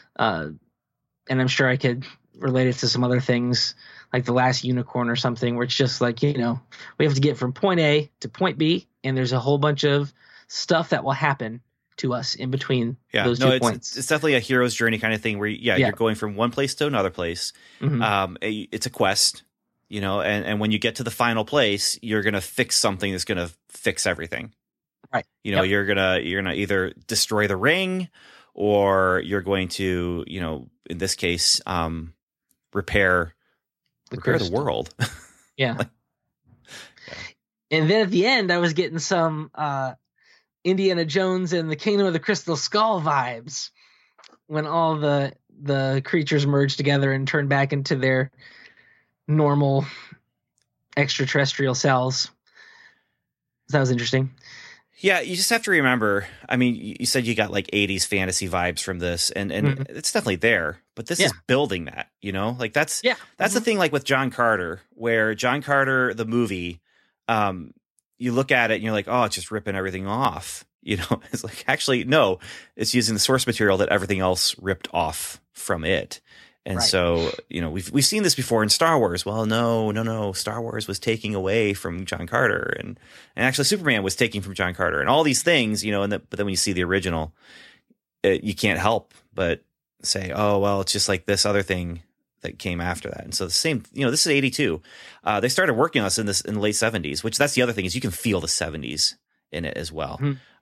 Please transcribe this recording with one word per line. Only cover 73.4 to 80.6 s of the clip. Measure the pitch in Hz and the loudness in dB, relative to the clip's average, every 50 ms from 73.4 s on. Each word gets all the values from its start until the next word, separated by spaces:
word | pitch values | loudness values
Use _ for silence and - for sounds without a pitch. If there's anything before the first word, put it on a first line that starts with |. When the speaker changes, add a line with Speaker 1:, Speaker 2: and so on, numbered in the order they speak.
| - | 2
Speaker 2:
material | 123 113 - 107 101 95 95 | 0 0 2 4 4 6 4
that | 92 - | 4 4
everything | 90 101 95 92 101 92 | 2 0 2 0 0 2
else | 95 92 92 - - - - | 2 2 2 2 0 -2 -2
ripped | - 92 98 92 - - - - | -4 -4 -4 -4 -4 -6 -4 -2
off | 87 82 78 78 - - - - - _ _ | -2 -2 0 -2 -6 -8 -10 -10 -14 _ _
from | _ - - - 95 82 78 | _ -14 -4 -4 -4 -2 0
it. | 85 95 69 - - - - _ _ - - - - _ _ - | 0 0 0 -2 -6 -14 -18 _ _ -20 -20 -20 -20 _ _ -6
And | - 95 | -4 -2
Speaker 1:
Right. | 87 - | 0 0
Speaker 2:
so, | - - 92 87 85 85 85 82 76 - - - - | 2 2 4 4 4 2 2 2 0 -4 -6 -12 -8
you | - 85 | -6 -4
know, | 85 78 | -4 -4
we've, | 80 95 87 - | -4 -6 -8 -2
we've | - 143 135 | 0 2 2
seen | - 214 214 202 | 2 2 2 2
this | 170 - | 0 0
before | - 123 - 117 110 107 | 0 0 0 2 2 4
in | 104 | 2
Star | - - 165 165 160 | 2 4 4 4 4
Wars. | 135 110 90 87 90 - | 4 4 2 0 -2 -4
Well, | 101 104 113 110 | -2 -2 -2 0
no, | 107 110 117 117 117 117 113 110 107 | 2 2 2 2 2 2 0 0 0
no, | 104 113 | -2 -2
no. | 113 113 113 110 104 98 | -2 -2 -4 -4 -4 -4
Star | 95 - - 107 107 117 | -4 -4 -6 -6 -6 -6